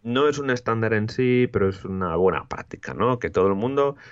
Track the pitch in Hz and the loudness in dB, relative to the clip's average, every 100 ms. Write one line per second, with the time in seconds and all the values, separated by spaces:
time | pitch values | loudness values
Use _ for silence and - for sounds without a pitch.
0 | 113 123 147 147 139 123 - 113 110 110 | -2 2 2 2 -2 -4 -2 -2 0 0
1 | 107 - 127 123 123 101 98 95 - 95 | -2 0 2 4 2 2 0 -2 -8 -4
2 | 90 82 92 78 - - - - - 65 | -2 2 2 2 -6 -12 -10 -14 -12 -2
3 | 113 123 85 - 95 98 120 139 143 139 | 0 0 -2 0 2 2 -2 0 0 -2
4 | - | -16